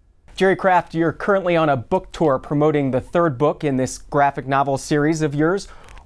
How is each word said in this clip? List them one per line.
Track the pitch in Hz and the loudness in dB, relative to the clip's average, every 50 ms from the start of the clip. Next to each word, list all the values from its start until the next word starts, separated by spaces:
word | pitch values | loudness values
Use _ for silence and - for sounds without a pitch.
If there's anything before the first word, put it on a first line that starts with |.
| _ _ _ _ _ - - | _ _ _ _ _ -16 -2
Jerry | - 185 190 185 | 0 2 2 2
Craft, | 180 - 190 185 170 - - - | 2 2 2 2 2 2 0 -2
you're | 165 170 156 | -2 0 0
currently | - - - 214 196 190 170 180 170 | -2 -2 0 0 0 0 0 0 2
on | 165 160 151 | 2 2 2
a | 139 | 0
book | 123 113 - 185 185 185 - | 0 -2 -2 -2 -2 -2 -6
tour | - - 175 151 131 | -4 0 0 2 2
promoting | - - - 151 143 151 156 147 147 139 131 | 0 -2 -2 0 2 2 2 2 2 0 0
the | 123 127 | -2 -2
third | 127 - - 175 170 165 127 117 | -4 -2 0 0 2 2 0 0
book | 147 151 160 - 165 | 0 0 0 -2 -4
in | 143 131 | -2 -2
this | 127 131 127 - | -2 -2 -4 -6
graphic | - - - - 143 143 139 - 151 123 | -10 -10 -2 0 2 2 2 0 -4 -4
novel | 131 139 135 139 139 135 | -2 0 0 0 0 -2
series | 131 - - 156 147 143 156 165 156 156 | -4 -2 -2 0 2 2 0 0 0 -2
of | 147 143 | -2 0
yours. | 147 156 165 190 196 - - - - - - - - - | 0 0 0 0 -2 -4 -10 -16 -20 -20 -20 -20 -20 -20